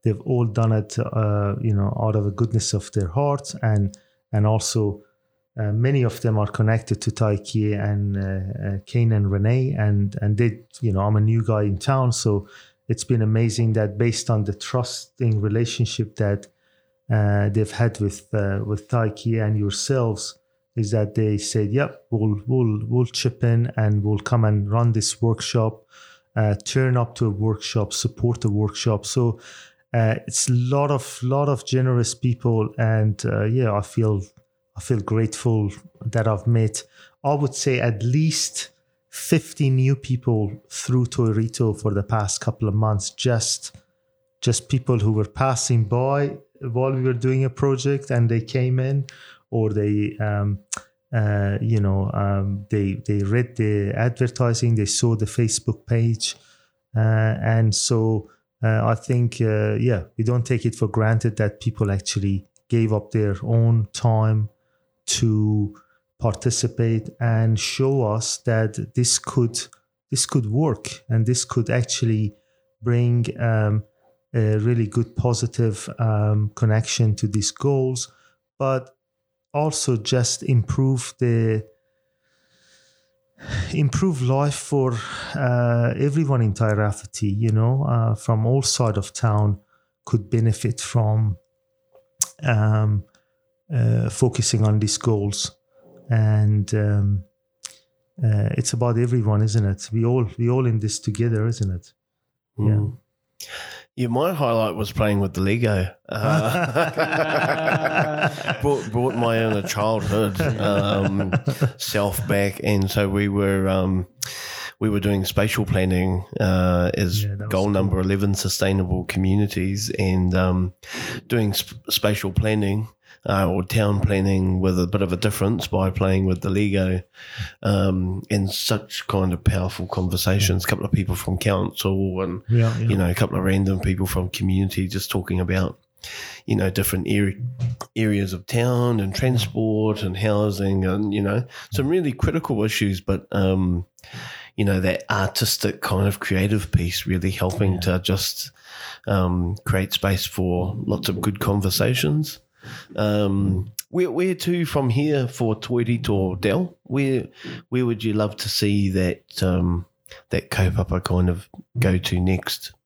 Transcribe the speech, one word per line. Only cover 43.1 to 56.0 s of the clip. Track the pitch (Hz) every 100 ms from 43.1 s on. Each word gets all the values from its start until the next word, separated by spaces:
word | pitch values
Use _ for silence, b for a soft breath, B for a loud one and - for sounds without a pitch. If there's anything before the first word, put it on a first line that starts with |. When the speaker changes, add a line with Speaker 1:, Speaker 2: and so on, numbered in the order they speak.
Speaker 1:
just, | - 127 117 - - - - _ _ _ _ _ _
just | - 117 -
people | 131 127 123
who | 104
were | 107
passing | 104 - 135 123 - 120 107
by | 120 131 143 143 - _ _
while | 131 117 131
we | 135
were | 127
doing | 123 127 131 131
a |
project | 123 139 131 135 139 139
and | 120 117
they | 113
came | 113 131 127 127
in, | 131 139 135 B B B B
or | 117 110
they, | 104 104 104 104 -
um, | 107 104 101 101 _ B B B _
uh, | 120 104 104 101 101
you | 110 110
know, | 98 95 98
um, | - 101 98 98 98 101
they, | 107 98 95 -
they | 104
read | 101 117 120 -
the | 107 104 101 -
advertising, | 120 120 123 - 120 117 117 113
they | 101
saw | - 120 110
the | 104
Facebook | - 113 - - 110 -
page. | 117